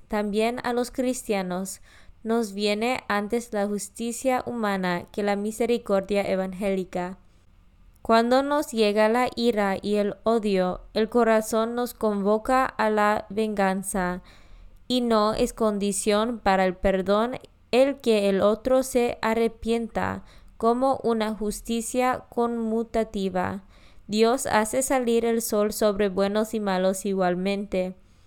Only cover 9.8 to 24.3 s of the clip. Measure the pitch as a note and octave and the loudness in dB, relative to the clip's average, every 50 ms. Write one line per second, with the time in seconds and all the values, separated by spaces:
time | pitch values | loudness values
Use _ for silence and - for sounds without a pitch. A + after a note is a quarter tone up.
9.8 | - G3+ G#3 G#3 G3+ G3+ - - - A3 A3+ A#3 G#3 G#3+ F#3+ F#3 F3+ F3+ - - | -2 -2 0 0 0 -2 -4 -2 0 0 2 2 2 2 2 2 2 0 -2 -6
10.8 | - - - - A3 A3 - A#3+ A#3 A3+ A3 A3 A3 - A#3 A3 A3+ A#3 A#3+ A#3+ | -10 -6 -2 -2 -2 0 2 2 4 4 4 2 2 0 -2 -2 -2 -2 -2 -4
11.8 | B3 A#3+ - - A3+ G#3+ G#3 G3+ F#3+ G3+ G#3+ G#3+ G#3+ C4+ B3+ C4 C4 - - - | -6 -6 -6 -4 -2 -2 0 0 2 2 2 2 2 0 0 0 0 0 -2 -2
12.8 | G#3+ G#3+ G#3+ G#3+ G#3 G#3 G#3+ - - - G3 G#3+ A3 A3 G#3+ G#3 G3 F#3+ F#3+ G3+ | 0 0 2 2 2 2 2 0 -2 -4 -4 -2 -2 -2 0 0 0 2 0 -2
13.8 | F#3+ - - F#3+ F3+ F3+ F3+ F3+ - - - - - - - - - - - - | -4 -4 -2 -2 -2 -2 -4 -6 -10 -16 -20 -20 -20 -20 -20 -20 -20 -20 -20 -20
14.8 | - - B3 B3+ A#3+ A#3 A3+ G#3+ G#3 G#3+ - - B3 A#3 - - A3+ G#3+ G#3 G3+ | -6 -2 -2 0 2 2 2 4 4 2 2 0 0 -2 0 0 0 0 0 0
15.8 | G3+ G3+ G3 - - A3 G#3 G#3 A3 A#3+ A#3+ G#3+ - G3 F#3+ F#3+ F#3 F#3 F3+ - | -2 -2 -2 0 0 2 2 2 2 0 -4 -2 0 2 2 4 2 2 0 0
16.8 | - G3 F#3+ F#3 F3+ F#3+ G3+ G#3 A3+ B3 C4 - - - _ _ _ _ - B3 | 0 2 2 2 2 2 2 2 2 0 -4 -8 -14 -18 _ _ _ _ 4 4
17.8 | C4+ C#4 C#4 C4+ - A#3 A3 G#3 G3+ G3 G3 F#3 G3 G#3 A3 A3 - C4 C4 C4 | 4 4 2 0 0 2 2 4 4 2 2 4 4 2 2 2 0 2 2 2
18.8 | B3+ - - B3 A#3+ A#3+ - - - A3 A3+ A#3 A3+ A3+ A3+ - - A3 A#3 A#3 | 2 2 0 0 0 0 -2 -2 -2 -2 0 0 0 0 -2 -4 -4 -2 -2 -2
19.8 | A#3 A3 - F#3 F#3 F#3+ F#3+ F#3+ - - - - - - - - A3+ A3+ A#3 B3 | -2 -4 -4 -4 -4 -4 -4 -6 -10 -16 -20 -20 -20 -20 -8 0 0 2 2 4
20.8 | C4 C4+ C4 - - A3+ A#3 A3 G#3+ A3 A3 F#3+ A3 G#3 G#3 - - - A#3 A#3 | 2 2 0 0 0 0 0 0 0 -2 -2 -4 -4 -6 -6 -6 -6 -4 -4 -4
21.8 | A3+ - - B3 B3 B3+ B3 - - - - A#3+ A#3 A#3 A#3 A#3 A3+ A3 A3 A3+ | -4 -2 -2 0 0 0 0 -2 -6 -6 -2 -2 0 0 0 -2 -2 -2 -2 -2
22.8 | A3+ A3+ - A3+ A3 A3 - G3+ F#3+ F#3+ F3+ F3+ F#3 G3 F#3 G3 - - - - | -4 -2 -2 -2 -2 -2 -2 -4 -4 -2 -2 -2 -2 -2 -6 -8 -12 -16 -20 -20
23.8 | - - - - - - G3+ G#3+ A3 A3+ | -20 -20 -20 -20 -10 -4 0 2 4 4